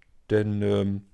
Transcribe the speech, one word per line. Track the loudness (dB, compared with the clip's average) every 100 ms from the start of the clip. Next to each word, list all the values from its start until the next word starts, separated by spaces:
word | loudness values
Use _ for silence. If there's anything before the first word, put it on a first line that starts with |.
| _ -16 -2
Denn, | 0 0 0
ähm, | 0 0 0 -4 -8